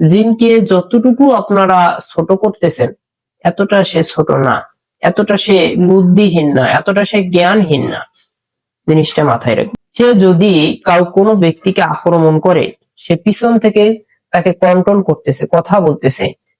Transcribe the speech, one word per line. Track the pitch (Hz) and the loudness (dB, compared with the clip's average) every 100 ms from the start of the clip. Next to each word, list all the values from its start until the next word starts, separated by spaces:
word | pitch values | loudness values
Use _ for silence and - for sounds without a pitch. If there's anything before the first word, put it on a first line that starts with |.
| 160 | 2
জিনকে | 196 226 226 233 226 | 2 2 0 2 2
যতটুকু | 190 180 - 240 254 240 277 | 2 0 0 0 0 2 2
আপনারা | 226 - 196 190 185 175 - - | 2 0 0 2 2 2 -2 -8
ছোট | - 160 | -6 -2
করতেছেন, | 190 208 - 170 - 123 - _ _ _ _ | -2 -2 -2 -4 -2 -6 -6 _ _ _ _
এতটা | 175 175 196 202 | -6 -4 -2 0
সে | 185 165 | 0 -2
ছোট | 156 - - | -4 -4 -2
না, | 135 135 117 - _ _ _ | 0 -2 -4 -6 _ _ _
এতটা | - - 208 202 | -4 -2 -2 -2
সে | - 190 160 - | 0 0 0 0
বুদ্ধিহীন | 180 190 180 180 208 170 147 | 2 2 4 4 2 2 0
না, | 135 127 | 0 0
এতটা | 123 - 196 | -2 -2 -2
সে | 202 208 | 0 -2
জ্ঞানহীন | 185 175 175 214 170 139 120 | 0 0 2 0 0 -2 -2
না। | - - - - _ _ _ _ _ - | -8 -14 -16 -16 _ _ _ _ _ -2
জিনিসটা | 156 151 - | 0 0 -2
মাথায় | 147 - - 110 | -2 -2 -2 -4
রাখবেন। | 110 - _ - | -4 -10 _ -2
সে | 240 | 2
যদি | 220 190 175 202 165 156 - | 4 4 4 2 2 0 -2
কাউ, | - 175 | 0 0
কোনো | 180 190 208 | 0 0 0
ব্যক্তিকে | 214 165 160 190 190 | 2 0 0 -4 -2
আক্রমণ | 160 156 175 170 160 156 | -2 -2 -2 2 2 2
করে, | 180 165 - - _ _ | 0 0 -2 -8 _ _
সে | - 170 | -6 -2
পিছন | 214 - 233 233 | -2 -2 0 0
থেকে | 214 208 214 226 _ _ _ | 0 2 0 0 _ _ _
তাকে | 180 180 | -2 -2
কন্ট্রোল | 175 185 180 180 202 | 0 0 2 2 0
করতেছে, | 185 - - 135 - | 0 -4 -4 -6 -2
কথা | 170 - 202 | -2 0 0
বলতেছে, | 160 143 135 - 190 - _ _ | 0 -2 -4 -4 -6 -8 _ _